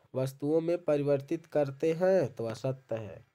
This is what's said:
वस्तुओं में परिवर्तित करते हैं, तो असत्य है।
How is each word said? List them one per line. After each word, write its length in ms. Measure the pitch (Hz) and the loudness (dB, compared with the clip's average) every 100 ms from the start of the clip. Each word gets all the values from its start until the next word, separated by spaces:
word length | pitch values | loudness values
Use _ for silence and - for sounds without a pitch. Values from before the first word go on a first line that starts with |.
| _ | _
वस्तुओं 460 | 127 131 135 143 160 | -4 -4 -4 0 0
में 240 | 165 175 | 2 0
परिवर्तित 640 | 175 147 143 139 135 165 - | 2 0 2 0 0 -6 -2
करते 460 | 151 139 135 160 | 0 0 0 -2
हैं, 420 | 165 185 190 127 | 2 4 4 2
तो 100 | - | -2
असत्य 520 | 113 110 135 131 - 113 | -6 -4 -4 -4 -6 -8
है। 300 | 101 82 - | -8 -14 -20